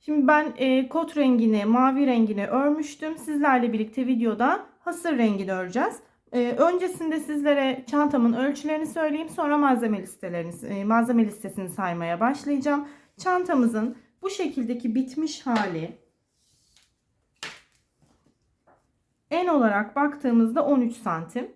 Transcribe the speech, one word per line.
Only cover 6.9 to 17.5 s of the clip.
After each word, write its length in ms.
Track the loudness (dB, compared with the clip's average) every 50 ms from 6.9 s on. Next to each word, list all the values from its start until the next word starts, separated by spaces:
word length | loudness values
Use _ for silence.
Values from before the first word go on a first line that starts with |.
| -4 -4 -4 -4 -4 -4
sizlere 640 | -4 -4 -4 -2 2 2 2 4 2 0 -2 -2 -6 -2
çantamın 420 | 0 2 2 2 2 4 4 4 4
ölçülerini 540 | 2 0 0 -2 -2 -4 -4 -4 -2 -4
söyleyeyim. 420 | -4 -4 -2 -2 -2 -2 -2 -4 -6
Sonra 300 | -4 -4 -2 0 2 2
malzeme 440 | 4 4 2 2 2 0 -2 -2 -4
listelerini, 640 | -10 -12 -12 -10 -8 -6 -6 -6 -6 -10 -10 -10
e, 180 | -8 -6 -4 0
malzeme 420 | 2 2 2 2 4 4 4 4
listesini 420 | 2 0 -8 -10 -8 -8 -8 -8 -8
saymaya 520 | -6 -4 -4 -4 -4 -4 -4 -4 -2 0
başlayacağım. 680 | 0 0 0 -2 -2 -4 -2 -2 0 0 -2 -2 -2 -6 -14 -20 _ _ _ _
Çantamızın 800 | -4 -2 -2 0 0 0 2 2 2 2 2 0 -4 -4 -6 -10 _ _ _ _ -8
bu 80 | -8
şekildeki 640 | -6 -4 -6 -4 -4 -4 -4 -4 -6 -4 -4 -2 -2
bitmiş 520 | -2 -2 -4 -4 -6 -4 -4 -6 -8 -4
hali 520 | -2 0 0 0 -2 -4 -6 -8 -10 -12 -18 _ _ _ _ _ _ _ _ _ _ _ _ _ _ _ _ _ _ _ _ _ _ _ _ _ _ _ _ -14 -14